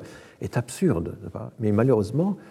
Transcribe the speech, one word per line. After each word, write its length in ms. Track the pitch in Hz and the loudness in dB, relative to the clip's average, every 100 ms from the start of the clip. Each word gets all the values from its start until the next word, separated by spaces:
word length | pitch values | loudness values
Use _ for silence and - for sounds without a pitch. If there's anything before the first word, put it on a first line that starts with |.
| - - - - | -4 -20 -20 -12
est 160 | - - | -6 -4
absurde. 580 | - - 185 87 85 - 107 - 120 - | -4 0 2 2 -2 -8 -12 -10 -12 -4
Mais 120 | 110 | 2
malheureusement, 680 | 104 123 113 101 131 190 180 - | 4 4 4 2 0 0 -2 -8